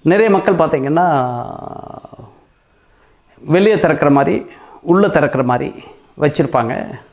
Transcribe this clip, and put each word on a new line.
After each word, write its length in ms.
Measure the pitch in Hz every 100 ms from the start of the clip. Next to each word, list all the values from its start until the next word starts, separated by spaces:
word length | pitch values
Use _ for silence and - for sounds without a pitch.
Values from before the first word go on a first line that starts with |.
நிறைய 300 | 156 196 220
மக்கள் 240 | 196 180
பார்த்தீங்கன்னா, 520 | 175 160 147 135 160 180 147 123 120 - 50 - - - - - - - _ _ _ _ _ _ _ _ _ _ _
வெளியே 400 | 151 170 208 202
திறக்கிற 320 | 160 147 147
மாதிரி, 360 | 143 143 202 - - - -
உள்ள 260 | - 180 202
திறக்கிற 340 | 165 139 -
மாதிரி 300 | 127 123 135 - - - _ -
வச்சிருப்பாங்க. 800 | 147 147 135 131 117 - - 127 -